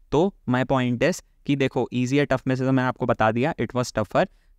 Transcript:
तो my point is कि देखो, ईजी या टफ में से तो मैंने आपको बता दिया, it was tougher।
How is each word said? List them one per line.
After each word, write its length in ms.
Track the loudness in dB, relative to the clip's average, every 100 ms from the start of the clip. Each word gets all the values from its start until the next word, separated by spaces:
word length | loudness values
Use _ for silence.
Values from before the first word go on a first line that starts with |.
| -4
तो 240 | 0 0 -2 -2
my 160 | -2 2
point 340 | 0 0 0
is 240 | 0 -2 -8 _ -4
कि 100 | 0
देखो, 340 | 0 0 -4
ईजी 260 | -2 0 0
या 40 |
टफ 200 | 2 0 -2
में 80 | -2
से 100 | 0
तो 60 |
मैंने 160 | 0 0
आपको 180 | -2 -2
बता 260 | 2 2
दिया, 240 | 2 -2 -2
it 140 | -4
was 220 | -4 -4
tougher। 340 | -4 -2 0 -2 _ _